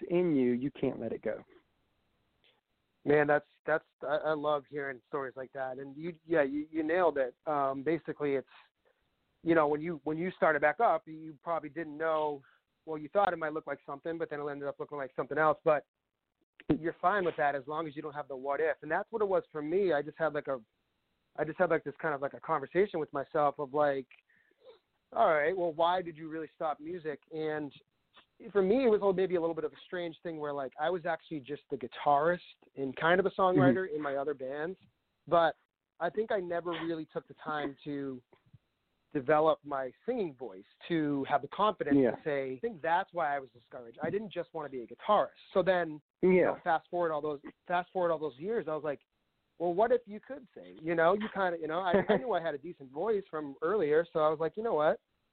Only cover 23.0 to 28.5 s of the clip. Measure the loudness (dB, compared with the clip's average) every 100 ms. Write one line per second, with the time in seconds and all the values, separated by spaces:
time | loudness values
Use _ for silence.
23 | -4 -6 -4 0 0 0 -2 2 2 0
24 | -8 -20 _ _ _ _ -20 -20 _ _
25 | _ 2 4 4 2 0 -2 2 2 2
26 | -4 -10 -10 -8 -10 -6 -6 -6 -8 -8
27 | -8 -10 _ -6 -4 -4 -6 -10 _ _
28 | _ _ _ _ -2